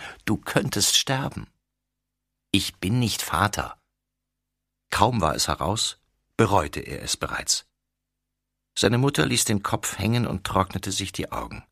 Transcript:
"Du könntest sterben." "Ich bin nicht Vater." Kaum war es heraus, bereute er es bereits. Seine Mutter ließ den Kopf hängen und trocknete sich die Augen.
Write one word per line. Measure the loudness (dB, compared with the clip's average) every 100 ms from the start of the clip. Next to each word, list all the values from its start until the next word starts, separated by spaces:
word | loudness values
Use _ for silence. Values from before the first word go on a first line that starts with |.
| -12 -10
"Du | -4 -4
könntest | 0 -2 0 0 2 2
sterben." | 2 -2 -4 -8 -12 _ _ _ _ _ _ _ _ _ _
"Ich | 2 2 -4
bin | 0 2
nicht | 2 -2
Vater." | -2 0 2 0 -6 -10 _ _ _ _ _ _ _ _ _ _ _
Kaum | 4 4 4
war | 2
es | 2 0
heraus, | 0 -2 -2 -4 -6 _ _ _ 2
bereute | 4 4 2 -4
er | -8 -8
es | -6 -6
bereits. | -4 -4 -2 -4 -4 _ _ _ _ _ _ _ _ _ _
Seine | 0 2 4
Mutter | 2 2 0
ließ | 0
den | 0 0
Kopf | -2 -4 -4 -2
hängen | 0 0 0
und | -4
trocknete | 0 0 0 -2 -6
sich | -4 -4
die | -6 -6
Augen. | -6 -8 -10 -16